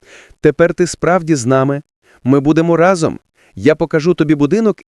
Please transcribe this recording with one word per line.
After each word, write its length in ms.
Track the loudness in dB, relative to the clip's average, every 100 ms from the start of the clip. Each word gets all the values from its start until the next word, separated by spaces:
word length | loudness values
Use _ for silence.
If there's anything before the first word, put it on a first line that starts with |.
| _ -20 -20 _
"Тепер 340 | -2 0 0
ти 120 | 0 -4
справді 480 | -2 -2 -2 -2
з 120 | -4 0
нами. 360 | 0 0 -4 -10 _ _ _
Ми 160 | 0 0
будемо 360 | 2 0 0 2
разом. 420 | 2 0 -2 -6 _ _ _
Я 200 | -4 -2
покажу 400 | 0 -2 -2 -2
тобі 200 | 0 0
будинок 480 | 0 0 0 0 -2 _